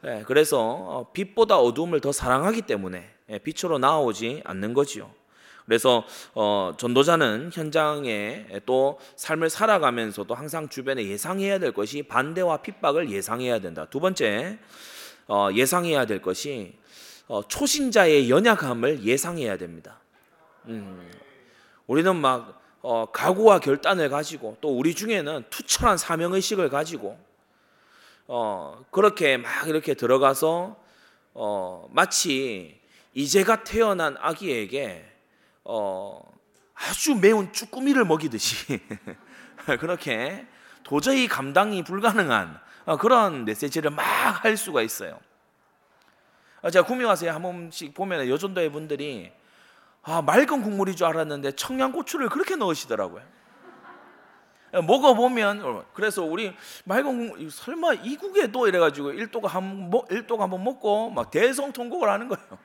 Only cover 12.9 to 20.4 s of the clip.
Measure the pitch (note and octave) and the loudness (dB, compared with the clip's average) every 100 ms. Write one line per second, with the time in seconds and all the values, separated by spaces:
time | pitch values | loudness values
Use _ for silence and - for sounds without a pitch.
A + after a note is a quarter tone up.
12.9 | D3 D#3+ G2 G2 A#2 B2+ A2+ F2+ D#2+ D#2 | 0 0 -4 -4 -4 -2 -2 -4 -10 -8
13.9 | C#3 F3 F#3+ A#2+ G#2 D#3+ A3 - - - | -2 -2 0 0 0 -4 -10 -18 -20 -20
14.9 | - - - _ G2+ G2+ G2 C3 F3 F3 | -18 -20 -20 _ 2 4 4 2 2 2
15.9 | D3 A#2 G2 F2 F#2 D3 C3+ F#2 - _ | 0 0 -2 -2 -4 -4 -8 -10 -16 _
16.9 | - - - _ G#2 G#2 - C#4+ D4+ C4+ | -20 -20 -20 _ -6 -6 -4 0 0 2
17.9 | G#3+ F3+ D3 B2+ C3+ A3+ G#3 C3+ A#2+ B2 | 6 6 6 6 6 6 2 0 -2 -2
18.9 | D3+ G#2 C3 D#3+ E3+ B2 F#2+ F2 E2 - | 0 0 0 0 -4 -4 -4 -8 -14 -20
19.9 | - _ _ _ _ | -20 _ _ _ _